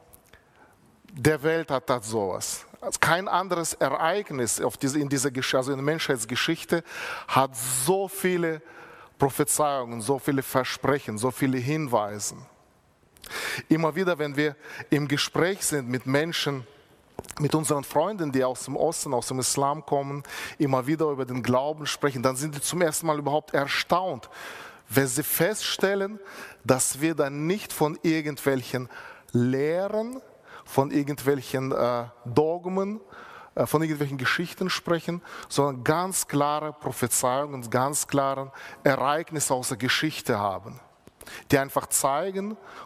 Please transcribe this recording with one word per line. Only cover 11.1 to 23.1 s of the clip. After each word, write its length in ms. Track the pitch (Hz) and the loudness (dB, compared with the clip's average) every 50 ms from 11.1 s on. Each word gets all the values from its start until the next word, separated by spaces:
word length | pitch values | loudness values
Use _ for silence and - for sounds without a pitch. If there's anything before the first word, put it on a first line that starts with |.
| 107 | -4
so 140 | 104 120 127 | -2 -2 -2
viele 280 | - - 143 139 127 131 | 0 2 2 2 2 0
Hinweisen. 840 | 120 139 156 156 151 123 120 107 104 101 107 104 - - - 131 131 - - _ _ _ _ _ _ _ _ _ _ _ _ - - - - - - - - - - - | 0 0 0 0 0 2 2 2 2 0 -4 -6 -6 -8 -8 -10 -16 -20 -20 _ _ _ _ _ _ _ _ _ _ _ _ -20 -16 -10 -8 -6 -6 -6 -6 -8 0 2
Immer 260 | 160 160 165 156 143 | 2 2 2 0 0
wieder, 240 | 180 190 180 170 143 | 0 0 0 0 0
wenn 180 | 151 143 135 | -2 -2 0
wir 200 | 143 151 147 143 - - - - - - - | 0 0 0 -2 -6 -12 -16 -14 -14 -2 0
im 180 | 156 143 147 127 | 0 0 2 0
Gespräch 560 | 147 139 - - - 151 160 185 202 - - | 0 0 -2 0 2 2 2 2 2 -2 -2
sind 240 | - 151 143 123 120 | -2 -2 -2 -2 -2
mit 160 | 127 123 - | -4 -4 0
Menschen, 600 | 131 135 143 160 170 160 - - 147 139 131 117 - - - - _ - _ _ _ _ - - - - - | 2 2 2 2 0 -2 -2 -2 -2 -4 -4 -8 -14 -20 -20 -20 _ -20 _ _ _ _ -14 -12 -12 -4 -2
mit 160 | 151 139 - | 0 2 2
unseren 300 | 160 151 - 151 139 127 | 2 2 2 0 0 0
Freunden, 480 | - - 147 165 196 220 180 160 143 | 0 2 2 2 2 0 -2 -2 0
die 120 | 127 131 127 | 2 2 2
aus 200 | 127 123 - - | 2 0 -4 -6
dem 120 | 127 143 | -6 -2
Osten, 380 | 151 147 160 160 - - 151 131 | 0 0 0 0 -2 -2 -2 -2
aus 140 | 120 - - | -2 0 -2
dem 100 | 131 131 | -2 -2
Islam 480 | 120 - - 139 139 139 147 156 - | 0 0 2 2 2 2 0 -2 -2
kommen, 380 | - 147 139 139 139 143 143 - - - - - - - - | 0 0 0 0 -2 -6 -8 -8 -10 -12 -10 -10 -10 -2 0
immer 280 | 156 135 131 127 120 | 2 4 4 2 2
wieder 240 | 143 160 156 160 151 | 2 2 2 2 0
über 140 | 143 131 131 | 0 -2 -4
den 180 | 120 127 127 | -4 -4 -2
Glauben 440 | 113 123 123 127 139 151 156 156 147 | 2 4 4 4 2 0 -4 -4 -6
sprechen, 360 | 139 - - 147 143 120 120 | -6 -2 0 0 0 2 2
dann 140 | 120 131 131 | 2 2 2
sind 200 | 127 151 156 143 | 2 -2 -4 -4
die 40 | 139 | -4
zum 220 | - - 156 180 | -4 -2 0 2
ersten 240 | 175 156 - - 170 | 2 2 2 0 0
Mal 120 | 160 | 0